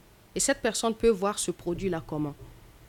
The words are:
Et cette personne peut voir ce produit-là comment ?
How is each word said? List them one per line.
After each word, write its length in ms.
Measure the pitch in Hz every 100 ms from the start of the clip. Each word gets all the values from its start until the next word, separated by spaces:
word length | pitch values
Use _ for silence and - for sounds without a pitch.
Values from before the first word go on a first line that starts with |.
| - - -
Et 60 | 165
cette 200 | - 277
personne 340 | 233 - 226 220
peut 140 | 233
voir 280 | 202 196 208
ce 140 | -
produit-là 500 | 170 175 170 190 165 -
comment ? 260 | 156 147 - - - - -